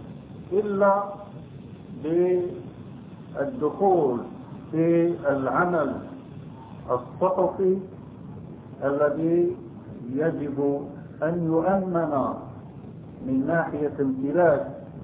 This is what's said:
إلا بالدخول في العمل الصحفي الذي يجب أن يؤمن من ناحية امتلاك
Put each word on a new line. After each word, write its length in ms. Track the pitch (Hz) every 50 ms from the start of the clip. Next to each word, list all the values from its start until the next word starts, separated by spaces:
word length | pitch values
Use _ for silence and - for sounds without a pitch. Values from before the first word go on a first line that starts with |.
| - - - - - - - - - -
إلا 520 | 180 202 208 208 202 196 202 196 196 202 202 196 - - - - - - - - - - - - - - - - - 120 135 156 170 175 180 180 180 180 175 180 185 - - - - - - - - - - - - - - - -
بالدخول 840 | 139 139 135 123 123 151 147 - - 196 196 185 170 151 131 120 113 113 101 - - - - - - - -
في 420 | 160 160 165 170 170 170 170 175 170 165 - 143
العمل 720 | 139 135 131 123 127 156 180 180 175 160 143 127 117 104 - - - - - - - - - - - - - - - - - -
الصحفي 840 | 127 123 - - - - 175 190 185 190 180 - - 202 190 185 190 190 - - - - - - - - - - - - - - - - - - - - 139
الذي 760 | 139 143 143 147 147 143 156 165 165 170 175 175 175 180 - - - - - - - - - 117 120
يجب 800 | 127 143 160 165 - 139 147 143 131 139 143 139 139 143 - - - - - - - - 151
أن 220 | 160 175 175 165
يؤمن 880 | 160 160 160 165 185 196 196 190 185 170 170 165 151 147 135 123 110 - - - - - - - - - - - - - - - - - - -
من 220 | 127 131 131 139
ناحية 460 | 151 170 165 156 - 151 147 151 143 143 147
امتلاك 680 | 139 135 127 131 135 143 151 175 175 165 143 - - - - - - - - -